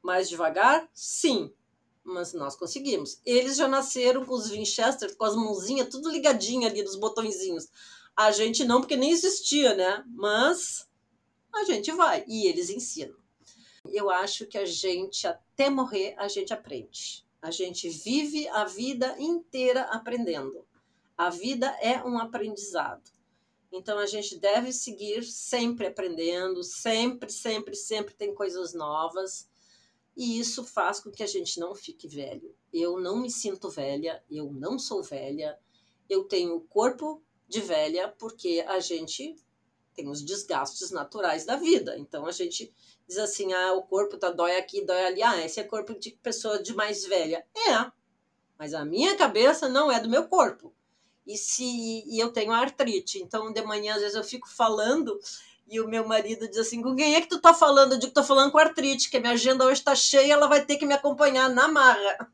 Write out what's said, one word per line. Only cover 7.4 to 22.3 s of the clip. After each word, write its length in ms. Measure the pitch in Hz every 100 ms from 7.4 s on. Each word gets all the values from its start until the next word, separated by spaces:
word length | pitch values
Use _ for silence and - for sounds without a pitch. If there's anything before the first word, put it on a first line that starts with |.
| 185 165 - _ - - _ -
A 140 | 214
gente 340 | 202 220 226
não, 160 | 254 240
porque 160 | 254 277
nem 140 | 277
existia, 640 | 339 370 403 - 294 262
né? 300 | 196 185 208 262
Mas 800 | 233 208 214 269 349 - - - _ _ _ _ _ _
a 100 | 440
gente 280 | 415 226 214
vai. 320 | 330 330 233 -
E 200 | 220 196
eles 240 | 175 175
ensinam. 460 | 208 240 - 139 - _ _ _ _ _ _ -
Eu 180 | 202 202
acho 360 | 180 196 - 208
que 120 | 202
a 60 |
gente, 600 | 190 165 190 180 196 - 190
até 420 | 170 _ - 277
morrer, 460 | 269 262 208 196 -
a 80 | 202
gente 260 | 202 190
aprende. 720 | 214 - 131 - - - - _ _
A 80 | 160
gente 380 | 170 180 180 175
vive 600 | 156 208 269 294 302 294
a 160 | 214
vida 500 | 196 185 247 262 254 -
inteira 640 | 302 339 339 262 254 254
aprendendo. 840 | 254 220 226 240 214 156 135 - - _ _ _ _ -
A 140 | 175
vida 360 | 170 214 269 - -
é 240 | 226 254
um 140 | 254 240
aprendizado. 920 | 226